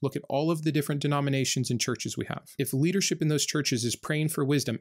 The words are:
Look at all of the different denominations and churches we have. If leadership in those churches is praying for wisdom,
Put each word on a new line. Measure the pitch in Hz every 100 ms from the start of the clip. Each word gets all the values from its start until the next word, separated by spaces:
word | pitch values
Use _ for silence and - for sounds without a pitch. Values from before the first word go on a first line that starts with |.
Look | 139 143
at | -
all | 139 160
of | 160
the | 156
different | 147 143 147
denominations | 143 143 139 135 127 135 123
and | 120
churches | - 117 -
we | - -
have. | - - -
If | 135
leadership | 135 165 190 190 165
in | 156
those | 147 -
churches | 156 139 123
is | 117 -
praying | - 151 156
for | -
wisdom, | 139 147 120 113